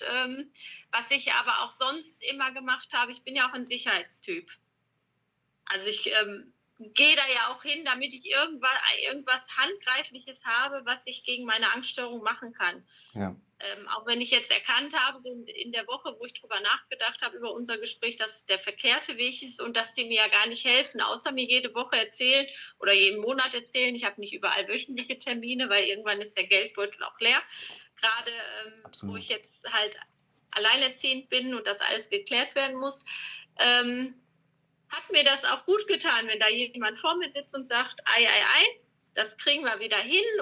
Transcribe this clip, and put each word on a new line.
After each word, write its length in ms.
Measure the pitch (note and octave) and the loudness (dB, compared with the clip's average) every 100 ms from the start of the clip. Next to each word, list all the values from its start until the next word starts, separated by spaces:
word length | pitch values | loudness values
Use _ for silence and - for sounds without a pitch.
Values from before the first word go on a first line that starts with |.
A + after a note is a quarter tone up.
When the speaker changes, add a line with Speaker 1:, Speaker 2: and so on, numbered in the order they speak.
| - | -4
Speaker 1:
ähm, 400 | B3 B3+ C4 D4 _ - - _ | -2 -2 -6 -12 _ -20 -20 _
was 200 | A3+ A#3+ | -4 0
ich 200 | C#4 C4 | 0 2
aber 300 | - B3 - | 0 2 0
auch 80 | - | -2
sonst 520 | - C4 D#4+ D#4 - | -2 -2 -2 -10 -10
immer 280 | A#3+ C#4 C4 | -8 -4 -4
gemacht 400 | C4 B3+ B3+ - | -4 -4 -4 -2
habe, 180 | B3+ B3 | -2 -2
ich 120 | B3+ | -4
bin 120 | C4 C4+ | -6 -2
ja 140 | D4 | 0
auch 40 | |
ein 120 | B3+ A#3+ | -2 -6
Sicherheitstyp. 840 | A#3+ A3+ F#3 - - - E3+ E3+ - _ _ _ _ _ _ _ _ _ _ - | -4 -2 -2 -4 -12 -8 -8 -10 -20 _ _ _ _ _ _ _ _ _ _ -6
Also 240 | F#3+ G3+ | -4 -4
ich, 180 | G#3+ - | -4 0
ähm, 400 | A3 G#3 G3+ - _ _ _ | 0 0 -6 -16 _ _ _
gehe 360 | A3 C4 D4 D4+ | -2 4 6 6
da 80 | C4+ | 4
ja 260 | B3 A#3+ | 0 0
auch 80 | B3+ | -4
hin, 200 | D4 D4 C#4+ | -6 -4 -2
damit 280 | B3 C#4 | -2 -4
ich 120 | B3+ - | -8 -2
irgendwa-, 360 | C#4 D#4+ C#4 B3+ C4+ - - C4+ | 0 0 0 0 2 2 0 -2
irgendwas 420 | C#4 B3+ B3+ - - | -4 -2 -2 -2 -2
Handgreifliches 880 | D4 G4+ B3+ C4 D4 B3+ C4+ B3+ B3 | -2 -2 -2 -2 -2 -12 -18 -10 -2
habe, 360 | A#3+ C#4 C#4 A#3+ | 0 0 -2 -4
was 200 | B3 B3+ | -6 -8
ich 160 | B3 | -10
gegen 220 | - B3 A#3 | -6 -6 0
meine 280 | A3+ G#3+ | 2 2
Angststörung 500 | A#3 B3 - A#3+ A#3+ | 0 -4 -6 -6 -4
machen 300 | G#3+ B3 A#3 | -4 -4 -8
kann. 340 | - F3+ - - - - | -2 -2 -2 -12 -20 -14
Speaker 2:
Ja. 220 | G#2 F#2+ - _ _ | -6 -6 -8 _ _
Speaker 1:
Ähm, 260 | G3+ G#3 G3+ | -10 -8 -6
auch 160 | A3 A3+ | -6 -2
wenn 140 | A#3+ | -2
ich 100 | A#3+ | 2
jetzt 200 | A#3+ A#3 | 2 4
erkannt 420 | A3 - A#3+ C#4+ | 0 2 0 0
habe, 260 | D#4 C4 C4 | 0 0 -2
so 120 | B3 | -10
in, 160 | A#3+ - | -12 -14
in 240 | - A#3+ | -12 -6
der 140 | A#3 G#3+ | -6 -6
Woche, 280 | C4 D#4 A3 | -8 -8 -10
wo 60 | A#3+ | -12
ich 80 | |
drüber 260 | - - G3+ | -14 -6 -2
nachgedacht 600 | G3+ C4 - C4 A3+ - | 0 0 -4 -4 -4 -2
habe, 140 | A#3+ A#3 | -6 -6
über 160 | A#3 | -8
unser 240 | A#3+ A#3+ A3 | -6 -6 -6
Gespräch, 400 | A3+ - A#3 A#3 | -6 -4 -4 -2
dass 200 | G#3+ - | -6 -6
es 80 | - | -2
der 120 | F#3+ | -2
verkehrte 580 | G#3 - A#3+ C#4 D#4 A#3 | -2 0 2 2 0 -2
Weg 260 | B3 B3+ | -4 -4
ist 180 | C4 - | -12 -10
und 160 | A#3 A#3 | -4 -2
dass 180 | A#3 - | -2 -4
die 100 | A#3 | 0
mir 120 | A3 | 2
ja 100 | G#3+ | 4
gar 180 | G3+ A3+ | 4 4
nicht 180 | A#3+ B3+ | 0 4
helfen, 360 | B3 B3+ A3 | 4 4 -2
außer 300 | - A#3+ D4+ | -2 -2 -2
mir 120 | C4 A#3+ | -2 2
jede 280 | B3+ A#3+ A#3 | 2 2 -4
Woche 220 | B3 A#3+ | 0 0
erzählen 500 | G#3+ - B3+ C4+ C#4 - - - | 0 0 4 4 2 -8 -18 -2
oder 140 | G3 | 4
jeden 280 | G3 G3 G#3 | 6 6 4
Monat 320 | A3 C4+ B3+ A#3+ | 0 0 0 -2
erzählen, 400 | A#3 B3 B3 A#3+ | -4 0 0 0
ich 100 | G#3+ | -4
habe 160 | G#3+ | -4
nicht 120 | G3+ | -10
überall 340 | - F#3+ G3 G3 | -4 -2 -2 -2
wöchentliche 520 | B3 C4+ B3 B3 B3+ | -4 -4 -8 -6 -6
Termine, 500 | C4 A#3 A#3 B3+ A#3+ | -6 -6 -4 -4 2
weil 160 | G3+ - | 2 2
irgendwann 360 | G3 G#3 G3+ | 0 -2 -4
ist 160 | G#3 G3 | -2 -4
der 100 | F3+ | 4
Geldbeutel 560 | G3 A3 G3+ G#3 - | 4 4 -2 -4 -4
auch 160 | - - | -10 0
leer. 220 | A3+ C4+ - - - - - _ | 4 4 0 -10 -16 -16 -20 _
Gerade, 300 | A3+ A3+ A#3+ A#3 G#3+ G#3+ A3 | 0 0 -4 -8 -10 -10 -14
ähm, 80 | - | -18
Speaker 2:
Absolut. 300 | - - - | -18 -12 -10
Speaker 1:
wo 20 | G3 | -8
ich 120 | - | -6
jetzt 420 | G#3+ - _ A#3+ | -8 -8 _ -4
halt 220 | A3+ G#3+ - - _ _ _ _ | 0 -2 -4 -18 _ _ _ _
alleinerziehend 800 | - A3 C4 C4 C4 C4+ C4 - | 0 4 4 2 0 -2 -2 0
bin 260 | B3+ B3+ A#3 | -2 0 -2
und 120 | G#3 | -2
das 140 | G3+ | -2
alles 280 | - A3 - | 0 0 -2
geklärt 460 | G3+ - A#3+ C#4 C#4 | -4 0 0 0 0
werden 220 | C4+ C4 | -2 -2
muss, 280 | C#4 - - - - - - - | -6 -6 -10 -12 -12 -14 -14 2
ähm, 560 | A#3+ B3 A#3+ B3 C4 - _ _ _ _ _ _ _ | 4 6 4 -2 -6 -10 _ _ _ _ _ _ _
hat 220 | D#4 - | -10 2
mir 120 | E4 | 4
das 220 | C#4 C#4 B3 | 6 4 2
auch 200 | C4+ - | 0 2
gut 220 | G#4 G#4 | 2 2
getan, 400 | E4+ E4 A#3 A3+ | 0 2 2 0
wenn 120 | G#3+ | 2
da 80 | G#3+ | 2
jemand 480 | A#3 A#3+ B3 G#3+ A3 | 2 -2 -2 -4 0
vor 180 | D#4+ F4 | 0 0
mir 120 | D#4 | -2
sitzt 260 | C#4+ C#4+ C4+ | -8 -8 -10
und 120 | B3+ | -2
sagt, 340 | A#3+ B3 - - | 0 0 -4 2
"Ei, 220 | A3+ A3 | 4 6
ei, 160 | G#3 G#3+ C#4+ | 4 6 6
ei, 80 | A4+ - _ _ _ | 4 0 _ _ _
das 240 | - G#3+ - | -4 -4 0
kriegen 260 | - D4 | 0 2
wir 160 | B3+ G3+ | 0 -2
wieder 180 | A3 G#3 | 0 0
hin 260 | A#3 F4+ A4 G#4 | 2 2 2 0